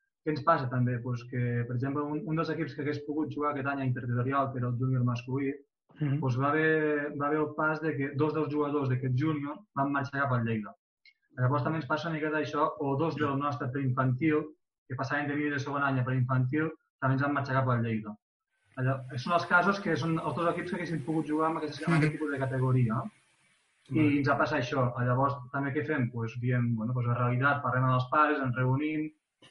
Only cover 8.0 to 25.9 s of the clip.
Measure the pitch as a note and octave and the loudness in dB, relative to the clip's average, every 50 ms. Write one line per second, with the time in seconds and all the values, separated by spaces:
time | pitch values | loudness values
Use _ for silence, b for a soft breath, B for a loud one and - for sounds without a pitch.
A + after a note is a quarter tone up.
8 | C3+ C#3 C#3+ C3 D3+ D#3 D3+ D#3 D3+ C#3 D3 D3 D3 C#3+ C#3+ D3 C#3 C3 B2+ B2 | -2 -4 0 0 0 0 2 0 -2 -2 0 -2 0 0 0 0 0 0 0 0
9 | B2+ C3 B2+ B2+ D3 D#3+ D#3 D3 C#3+ C#3+ D3+ - - _ _ C#3 C#3 C#3+ C#3 C#3 | 0 0 0 0 0 0 0 -2 -2 -6 -8 -10 -14 _ _ -2 0 0 0 -2
10 | C3+ B2 - C#3 C#3 C3 B2+ A#2+ A2+ A#2 A2+ A2 G#2 G2 - _ _ _ _ _ | -2 -2 -2 -2 0 2 2 0 0 0 -2 -2 -4 -6 -12 _ _ _ _ _
11 | _ b b b b b _ C3 B2+ B2+ C#3+ D3 - D#3+ D#3+ D#3+ - - D#3 D3+ | _ b b b b b _ 0 2 2 2 2 0 0 -2 -2 -2 -2 -2 -2
12 | D#3+ E3 D#3+ D3+ D3 D3+ D3+ D#3 C#3+ - - D3 D3 D#3 - - D3+ C#3 C#3 C3+ | 0 -2 -4 -2 -2 0 0 0 -2 -2 0 0 0 0 0 -2 -2 0 0 2
13 | D#3+ E3 C#3+ C#3 D3+ C#3+ C3+ C3+ C#3+ D3 C#3 - D3 C3 B2+ C#3 C#3 C3 B2 C3+ | 2 0 0 0 0 0 0 0 0 0 -2 -2 -4 -4 -2 -2 0 0 0 2
14 | B2+ C3 B2 B2+ D#3+ D#3 D3+ D3+ D#3 - - _ _ _ _ _ _ _ C3 B2 | 2 2 2 2 2 4 4 2 2 -2 -10 _ _ _ _ _ _ _ -6 -6
15 | C3+ C3 D3 C#3+ D3 C#3+ C#3+ D3 D3 D3 C#3+ C#3 B2+ C#3+ C#3 C#3+ C#3+ C#3 C3+ C3 | -4 -2 -2 -2 -2 -2 -2 -2 0 0 -2 -2 -4 -4 -2 -2 0 0 2 2
16 | B2 B2+ B2+ C3 B2 B2+ C3 B2+ B2+ B2+ C3+ D3+ D#3 D#3+ D#3 - _ _ _ _ | 0 2 2 2 2 2 2 2 2 2 2 0 0 0 -2 -8 _ _ _ _
17 | - C3 C3+ C3+ C#3+ C#3+ D3 C#3+ B2+ B2+ C3 C3 B2+ B2 B2 A#2 A#2 A#2 A2 A2 | 0 2 2 2 2 2 0 0 0 0 0 2 2 2 2 2 2 0 -2 -2
18 | G#2+ G#2 G#2+ - _ _ _ _ _ _ _ _ _ _ _ - B2+ B2+ B2+ - | -4 -6 -10 -12 _ _ _ _ _ _ _ _ _ _ _ -4 -2 0 0 -2
19 | - - - - - F3+ F3 E3+ E3+ - F#3 F3 F3 F#3+ G3+ - - E3+ D#3+ C#3 | -4 -8 -8 -8 -4 0 0 0 2 4 4 4 4 4 2 0 0 0 0 0
20 | E3 E3 D#3+ E3 - D3+ C3+ B2+ E3+ E3+ E3 F3 E3+ F3 - F3 F3 D3+ E3 D#3 | 2 0 0 0 -2 -2 -4 0 0 0 0 0 -4 -4 -4 -4 -4 -4 -4 -4
21 | C3 - D#3 D#3+ D3+ C#3+ D3+ D#3 D#3+ D#3+ D#3+ D#3+ D#3 D3+ C#3+ - - E3+ E3 D3+ | -4 -2 -2 -2 0 0 0 0 2 0 0 -2 -4 -6 -6 -6 0 2 4 4
22 | D3 D3+ D3+ - D3+ D3 - C3+ C3 B2 B2+ C3 B2+ C3 B2+ C3 B2 A2 G#2+ B2+ | 4 2 0 -2 -4 -4 -2 -2 -2 -2 0 0 2 2 4 4 4 2 0 -2
23 | B2+ G#3+ - _ _ _ _ _ _ _ _ _ _ _ _ _ _ _ C3 D#3 | -4 -8 -12 _ _ _ _ _ _ _ _ _ _ _ _ _ _ _ 0 2
24 | D#3 D3 C#3+ C#3+ C3+ D3 C#3+ C#3+ D#3+ D3+ D3+ C#3+ B2+ - D3 C#3 B2+ B2 B2 B2 | 4 4 4 2 2 2 2 2 2 0 0 -2 -2 0 0 0 0 0 0 0
25 | A#2+ B2 B2+ B2+ C3+ C#3 C3+ - - - - C#3 C#3 C#3+ C3 D3+ C#3 D3+ | 0 0 2 2 2 0 0 -2 -8 -8 -4 -4 -4 -2 -2 -2 -2 -2